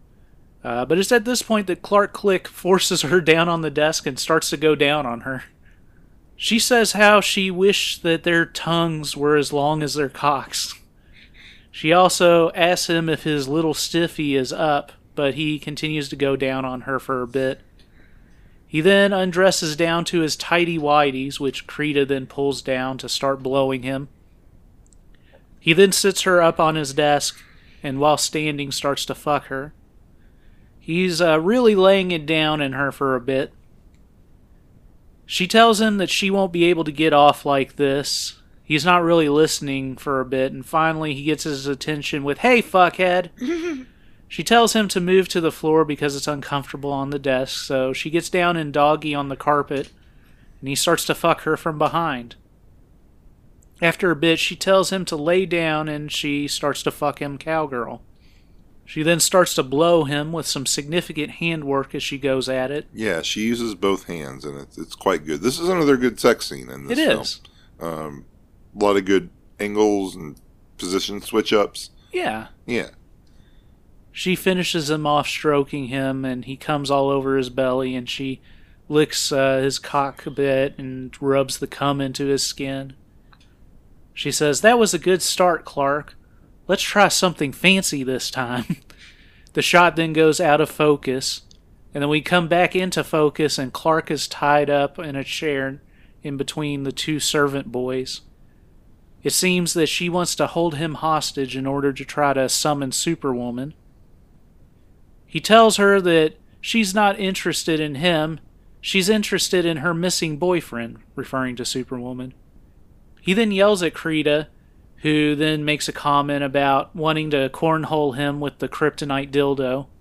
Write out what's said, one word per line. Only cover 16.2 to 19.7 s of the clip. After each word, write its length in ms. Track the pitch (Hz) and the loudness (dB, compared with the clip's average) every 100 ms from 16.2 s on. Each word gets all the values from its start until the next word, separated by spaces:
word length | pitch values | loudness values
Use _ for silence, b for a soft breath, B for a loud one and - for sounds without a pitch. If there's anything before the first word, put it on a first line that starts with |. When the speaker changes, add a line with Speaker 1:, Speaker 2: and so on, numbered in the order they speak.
| 139 135 | -2 0
Speaker 1:
down 300 | 131 131 131 | -2 -2 -6
on 160 | 127 | -8
her 180 | 120 135 | -6 -6
for 220 | - 135 | -4 -6
a 60 | 123 | -4
bit. 340 | 135 131 - - _ b b b b b b b b b | -2 -2 -4 -14 _ b b b b b b b b b
He 140 | 151 | 0
then 320 | 160 196 202 | 4 6 4
undresses 640 | 196 185 170 190 180 165 | 2 -2 2 2 2 -4